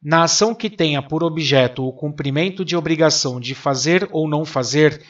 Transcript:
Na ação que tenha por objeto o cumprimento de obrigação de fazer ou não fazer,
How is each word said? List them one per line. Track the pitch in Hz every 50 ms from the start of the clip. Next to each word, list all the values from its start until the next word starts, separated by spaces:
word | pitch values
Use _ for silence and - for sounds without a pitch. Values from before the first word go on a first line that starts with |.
| -
Na | 147 160 165 170
ação | 165 - - 208 226 233
que | 226 - 208
tenha | 208 - 170 156 147 139
por | 139 - 156 160 170
objeto | 170 156 165 156 135 143 135 127 123 127 135 131
o | 131 131
cumprimento | - 151 147 147 147 143 139 135 147 170 190 190 190 190
de | 156 175
obrigação | 170 151 160 165 156 165 151 151 - - 135 123 123
de | 120 123 135
fazer | - - 143 139 131 123 151 170 185 202 -
ou | - 156 156 156
não | 151 151 160
fazer, | 151 - 135 123 113 131 151 156 147 147 - -